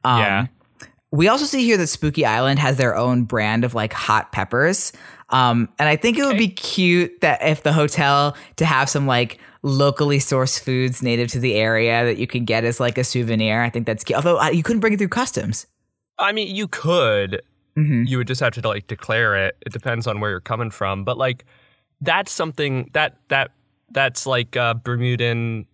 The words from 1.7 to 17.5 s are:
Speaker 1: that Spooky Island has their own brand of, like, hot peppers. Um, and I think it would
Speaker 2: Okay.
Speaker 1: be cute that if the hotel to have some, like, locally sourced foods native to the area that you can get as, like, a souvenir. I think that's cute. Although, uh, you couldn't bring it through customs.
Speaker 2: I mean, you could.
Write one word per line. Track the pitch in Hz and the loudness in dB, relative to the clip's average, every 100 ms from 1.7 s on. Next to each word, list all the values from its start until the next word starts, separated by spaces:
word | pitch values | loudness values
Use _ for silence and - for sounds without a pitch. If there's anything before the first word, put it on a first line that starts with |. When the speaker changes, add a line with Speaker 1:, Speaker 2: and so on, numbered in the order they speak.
| 208 | 4
Speaker 1:
that | 165 | 2
Spooky | - 151 143 | 0 0 2
Island | 127 110 131 139 | 2 2 2 2
has | 139 131 | 2 2
their | 123 104 | 2 2
own | 123 123 | 2 0
brand | 113 120 107 113 | 0 0 2 2
of, | 120 | 0
like, | 117 110 | -2 -4
hot | - - 107 - | -4 0 0 0
peppers. | - 98 120 156 196 - - - - - | -4 -2 2 2 2 -2 -6 -20 -20 0
Um, | 131 123 117 113 - | 2 4 2 -2 0
and | 151 | 2
I | |
think | 151 233 240 | 2 2 2
it | |
would | 277 214 | 0 2
Speaker 2:
Okay. | 220 | 0
Speaker 1:
be | |
cute | - - - 180 175 175 - | -2 -4 0 2 4 0 0
that | 165 139 156 | 0 2 0
if | 151 | 0
the | 151 | 2
hotel | 156 147 - 143 143 143 - - - | 2 2 2 2 4 2 -4 -14 -2
to | |
have | 160 135 139 | 0 2 2
some, | 147 139 | 0 2
like, | 120 120 - - - | 0 0 -6 -20 -8
locally | 143 135 143 139 147 143 | -4 2 2 2 0 0
sourced | 135 135 131 - | 0 0 0 -2
foods | - 127 127 123 | -2 -2 -2 -2
native | 123 117 120 | -2 -2 -2
to | 127 | -2
the | 127 | 0
area | 107 113 110 117 117 120 | 2 2 2 2 2 0
that | 101 | -2
you | 123 | -4
can | 123 117 | -4 -2
get | 113 | 0
as, | 117 117 | 0 0
like, | 123 117 | -2 0
a | |
souvenir. | 123 127 113 110 110 110 | -2 0 0 0 0 0
I | 120 | -2
think | 120 117 | -2 -4
that's | 107 | -4
cute. | - - | -2 0
Although, | - 170 | 2 2
uh, | 151 | 2
you | 170 | 0
couldn't | 160 226 | 0 0
bring | 220 | 0
it | 208 | 0
through | 196 | -2
customs. | 233 254 - 104 110 - _ _ _ _ - | -2 -2 -4 -4 -6 -10 _ _ _ _ -4
Speaker 2:
I | 196 | -4
mean, | 214 196 190 | -2 -6 -4
you | 202 | -6
could. | - 156 175 120 104 98 98 _ | -4 0 2 4 2 0 -6 _